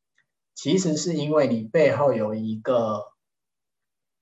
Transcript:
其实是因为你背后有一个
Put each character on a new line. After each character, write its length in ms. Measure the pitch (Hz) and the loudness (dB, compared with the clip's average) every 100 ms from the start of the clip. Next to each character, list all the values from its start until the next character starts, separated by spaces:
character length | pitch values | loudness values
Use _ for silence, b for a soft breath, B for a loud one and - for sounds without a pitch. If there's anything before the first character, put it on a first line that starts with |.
| _ _ _ _ _ | _ _ _ _ _
其 240 | - 165 190 | -8 0 0
实 180 | 180 151 | 2 -2
是 180 | 175 | -2
因 180 | 151 147 | -4 0
为 160 | 151 131 | 2 2
你 140 | 113 | 0
背 320 | - 170 117 | 0 2 4
后 180 | 120 143 | 4 2
有 220 | 120 107 | 2 -2
一 200 | 110 110 110 | -4 -4 -4
个 560 | 110 120 110 87 - _ _ _ _ _ _ _ _ _ _ _ | -2 0 0 -4 -8 _ _ _ _ _ _ _ _ _ _ _